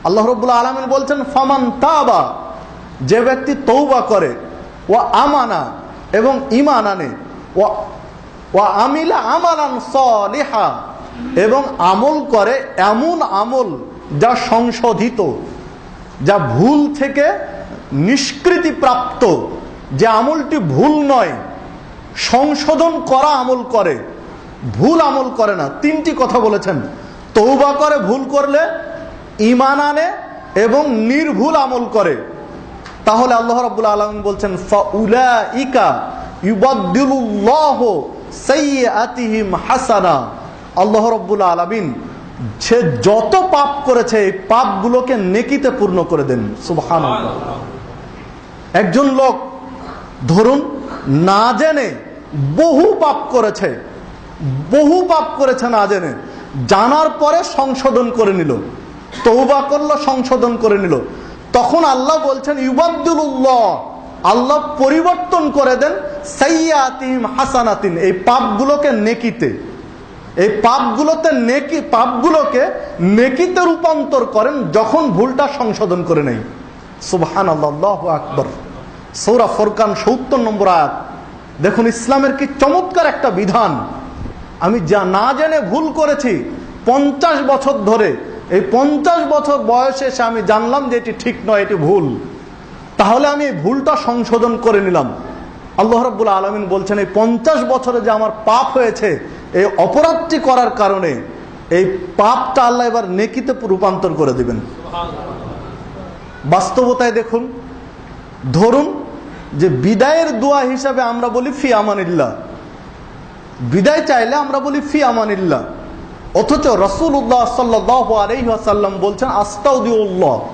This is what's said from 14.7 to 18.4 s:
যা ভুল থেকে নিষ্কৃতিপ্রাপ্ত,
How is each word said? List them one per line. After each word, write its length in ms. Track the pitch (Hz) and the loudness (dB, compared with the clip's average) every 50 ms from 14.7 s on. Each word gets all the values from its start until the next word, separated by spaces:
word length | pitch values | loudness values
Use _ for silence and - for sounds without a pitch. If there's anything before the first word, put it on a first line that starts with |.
| - - - 233 220 170 202 240 240 226 190 147 110 95 87 - - - - - - - - - - - - - - - | -2 0 0 0 0 2 0 -2 0 0 -2 -2 -2 -6 -10 -12 -14 -16 -16 -16 -18 -18 -18 -20 -18 -18 -18 -20 -12 -4
যা 160 | 135 160 202 | 0 2 2
ভুল 580 | 202 156 123 113 123 180 247 302 294 294 285 294 | 2 2 0 0 2 4 4 4 4 2 0 0
থেকে 360 | - 277 277 277 285 285 320 403 392 - - - - - - - - - - - | -2 -4 -2 0 2 2 2 2 -2 -6 -10 -12 -14 -14 -14 -16 -16 -14 -6 -2
নিষ্কৃতিপ্রাপ্ত, 1400 | 135 156 196 269 277 - - - - | 0 2 2 2 2 0 -4 -8 0